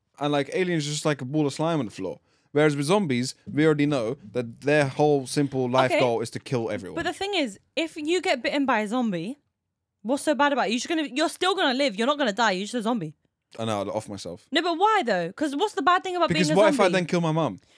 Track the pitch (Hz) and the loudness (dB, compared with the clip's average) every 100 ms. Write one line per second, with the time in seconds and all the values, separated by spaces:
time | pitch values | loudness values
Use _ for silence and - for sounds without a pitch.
0 | _ - 147 147 139 180 180 170 147 151 | _ -6 0 0 0 -2 0 0 -2 -2
1 | 160 143 127 156 143 131 156 165 110 - | -2 -2 -2 0 0 0 -2 -2 -4 -6
2 | 92 - _ _ _ 143 156 143 143 208 | -8 -10 _ _ _ 4 4 4 2 2
3 | 175 123 127 - - 131 160 151 147 143 | 2 0 -2 -8 -6 2 4 4 2 0
4 | 113 143 107 123 120 117 127 151 139 131 | -2 -6 -8 -6 -6 -4 2 2 2 2
5 | 151 143 127 151 143 131 127 131 131 - | 2 2 0 -2 0 0 0 4 4 4
6 | 123 113 113 - - 123 113 104 92 320 | 2 0 -2 -8 -4 -4 -2 -4 -6 -6
7 | 339 330 392 392 262 196 _ - 320 330 | -6 -4 -4 -2 -4 -6 _ -6 -6 -6
8 | 302 349 370 285 277 247 269 226 214 254 | -2 -2 0 -2 -2 -2 0 0 0 -2
9 | 226 175 180 294 _ _ _ _ _ _ | -2 -2 -6 -12 _ _ _ _ _ _
10 | 208 285 - 262 285 269 190 240 - 330 | -4 -2 0 2 2 2 0 -2 -2 -2
11 | 285 254 320 - 359 381 311 247 285 190 | -2 -2 -2 0 -2 0 0 2 0 0
12 | 233 294 262 196 226 185 202 247 214 233 | -2 0 0 2 0 0 -4 -4 -2 -2
13 | 156 - _ _ _ - 113 104 98 104 | -4 -12 _ _ _ -8 -2 -2 -2 -4
14 | 104 98 90 87 - 302 339 330 415 427 | -6 -12 -12 -14 -4 -2 -2 0 2 2
15 | 240 185 170 - 285 285 415 - 311 359 | 0 -2 -2 -4 -4 -2 -4 0 2 2
16 | 370 359 320 160 185 311 311 277 190 185 | 0 0 0 2 2 6 6 6 4 2
17 | 175 175 165 156 143 95 _ | 0 0 0 0 -2 -4 _